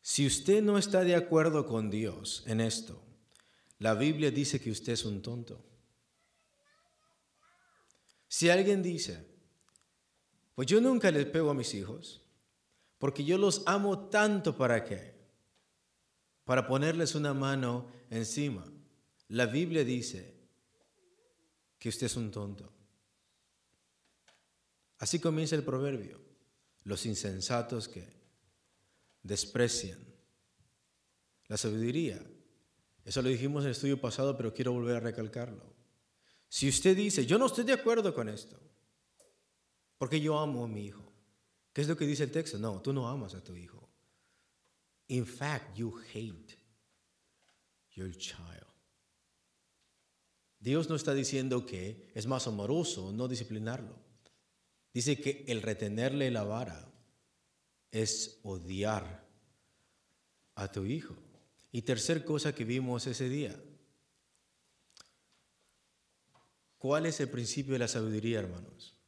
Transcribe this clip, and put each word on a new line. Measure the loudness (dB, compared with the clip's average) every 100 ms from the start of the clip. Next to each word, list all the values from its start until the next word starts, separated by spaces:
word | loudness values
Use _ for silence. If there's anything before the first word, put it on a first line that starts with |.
| -2
Si | 2 4
usted | 4 4 6
no | 6 4
está | 6 6
de | 8
acuerdo | 6 6 6 6 4 2
con | 0 0
Dios | 0 -2 -4 -8 -8 -2
en | 2
esto, | 2 0 -6 -14 -18 -20 _ _ _ _ _ _
la | 2
Biblia | 4 4 4 2
dice | 2 0 0
que | -2
usted | -4 -2
es | -2 -2
un | -4
tonto. | -6 -8 -10 -16 -18 -20 _ _ _ _ _ _ _ _ _ _ _ _ _ _ _ _ _ _ _ _ _ _ _ _ _
Si | 2 6
alguien | 8 6 4
dice, | 2 -2 -4 -8 -14 -20 _ _ _ _ _ _ _ _ _ _ _ -4
"Pues | 6
yo | 6
nunca | 8 6 6
les | 4 2
pego | 2 2
a |
mis | 2 -2 -4
hijos, | -6 -10 -12 -18 _ _ _ _ _ _ _ _
porque | -2 0
yo | 2 4
los | 4 4 2
amo | 2 2 0 2
tanto, | 4 6 4 0 2
¿para | 4 4
qué? | 2 -8 -10 -20 -20 _ _ _ _ _ _ _ _ _ _ _
Para | 2 2 4
ponerles | 2 2 2 0
una | 0 0 0
mano | 0 0 0 -2 -6 -16 -6
encima". | -4 -4 -2 -2 -4 -10 -18 -20 _ _ _ _
La | 0 2
Biblia | 2 0 2
dice | 2 0 -4 -10 -14 -20 -20 _ _ _ _ _ _ _ _ _ _ _ _ _
que | -6
usted | -2 -2
es | -2
un | -6
tonto. | -6 -8 -10 -16 _ _ _ _ _ _ _ _ _ _ _ _ _ _ _ _ _ _ _ _ _ _ _
Así | -2 0
comienza | 0 0 0 0
el |
proverbio. | 0 -2 -2 -4 -8 -14 -20 _ _ _ _ _
Los | -6 -4 -2
insensatos | -4 -4 -4 -2 -2 -2 -6 -8
que | -14 -18 -20 _ _ _ _ _ _ _ _ _ _
desprecian | -6 -4 -2 2 2 2 -6 -12 -18 -20 _ _ _ _ _ _ _ _ _ _ _ _ _
la | -4
sabiduría. | -2 0 0 0 -2 -4 -12 -20 _ _ _ _ _ _
Eso | -6 0
lo | 0
dijimos | 0 0 0
en | 0
el |
estudio | 0 0 0
pasado, | -2 0 0 0
pero | -4
quiero | -2 -2
volver | 0 0 0
a |
recalcarlo. | -2 -6 -8 -6 -10 -12 -18 -20 _ _ _ _ _ _ _
Si | 0 2
usted | 4 6 6
dice, | 4 2 4
"Yo | 6
no | 4
estoy | 2
de | 2
acuerdo | 2 4 4 2
con | 0 -4
esto, | -6 -12 -20 -20 _ _ _ _ _ -20 _ _ _ _ _ _ _
porque | -2 0
yo | 0 0
amo | 0 -4
a | -4
mi | -6 -10
hijo", | -14 -20 _ _ _ _ _ _
¿qué | -4
es | -2
lo | 0
que | 0
dice | 0
el | 0
texto? | -2 -4 -4
No, | -4 -4
tú | -2
no | -2 -2
amas | -6 -8
a | -12
tu | -14 -16
hijo. | -16 -20 -20 _ _ _ _ _ _ _ _ _ _ _ _
In | -4 -2
fact, | -4 -4 -4 -8 -8
you | -8 -8 -12
hate | -10 -10 -12 -20 -20 _ _ _ _ _ _ _ _ _ _ _ _ _ -12
your | -12 -8
child. | -12 -12 -18 -18 -20 _ _ _ _ _ _ _ _ _ _ _ _ _ _ _ _ _ _ _
Dios | 0 0 2
no | -2
está | 0
diciendo | 0 0 -2 0 -2 -2
que | -8 -8 -10 -12
es | -8 -2
más | -2 -2
amoroso | -4 -2 0 -2 -4 -6
no | -4 -4
disciplinarlo. | -4 -6 -6 -6 -8 -10 -16 -20 _ _ _ _ _ _ _ _
Dice | -4 0 0
que | 0 -4 -4
el | -4
retenerle | -2 -2 -2 0 0 0 0
la | 0
vara | -2 -4 -6 -10 -18 -20 _ _ _ _ _ _ _ _ _
es | -2 -2 -2 -6 -10
odiar | -10 -8 -6 -2 0 0 -4 -14 -18 _ _ _ _ _ _ _ _ _ _ _ _ -10
a | -8
tu | -6 -4
hijo. | -4 -6 -16 -20 -20 _ _ _
Y | -6
tercer | -2 -2 0 -2 0
cosa | -2 -2
que | -4 -2
vimos | -2 -2 -2 -4
ese | -4 -4
día. | -2 -4 -8 -18 -20 _ _ _ _ _ _ _ _ _ _ _ -20 -20 _ _ _ _ _ _ _ _ _ _ _ _ _ _ _ _ _
¿Cuál | 0 2 2
es | -2
el | -4
principio | -4 -4 -4 -2
de | 0
la | 0
sabiduría, | 0 -2 0 0 -2
hermanos? | -4 -8 -14 -20 -20 _